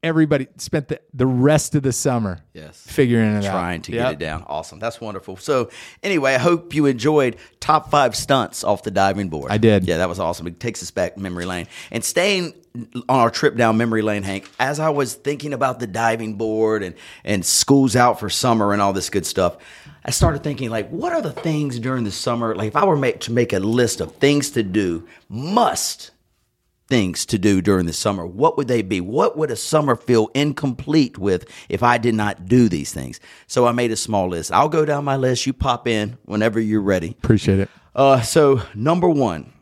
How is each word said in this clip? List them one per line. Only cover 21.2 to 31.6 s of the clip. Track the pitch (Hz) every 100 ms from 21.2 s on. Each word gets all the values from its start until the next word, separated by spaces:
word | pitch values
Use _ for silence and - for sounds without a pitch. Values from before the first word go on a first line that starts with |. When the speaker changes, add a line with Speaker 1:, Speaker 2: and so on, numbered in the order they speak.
Speaker 2:
the | 165
things | - 165 151 147 120
during | 120 131
the | 110
summer? | - - 120 117 95
Like, | 107
if | 147
I |
were | 196 151
make, | 131 -
to | -
make | 117 120
a | 98
list | 98 117 117 -
of | 80 -
things | 139 143 131
to | 127
do, | 101 101 95 82 - - _
must | 107 143 208 220 - - - - _ _ _ _ _ _ _ _
things | 127 95 82 -
to | 107
do | 101 98
during | 92 95 87
the |
summer, | 78 107 98 85
what | 92 156 151
would | 131
they | 123
be? | 95 98
What | 90 123 - 156
would | 151
a | 113
summer | - 156 147 117
feel | - 117 107
incomplete | 135 147 139 139 120 - 156 131 -
with | 98 90 - -